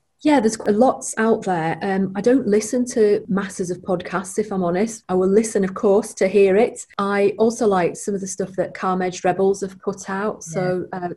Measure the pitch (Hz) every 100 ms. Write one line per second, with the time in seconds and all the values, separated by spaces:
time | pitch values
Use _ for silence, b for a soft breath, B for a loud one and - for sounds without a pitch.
0 | _ _ 302 285 220 220 - 208 254 -
1 | - - 220 220 202 180 160 160 202 190
2 | 190 190 214 262 202 202 214 247 247 -
3 | 208 214 - 190 196 - 180 180 - 180
4 | - 175 190 - 214 190 175 180 220 -
5 | - 185 190 196 226 214 190 190 214 196
6 | 214 - 190 202 196 190 - - - -
7 | 196 202 202 - 226 233 220 190 170 -
8 | - 196 190 - 190 190 180 - 190 185
9 | 180 175 185 180 190 196 190 190 - 196
10 | - 190 208 - - 170 185 180 - 190
11 | 175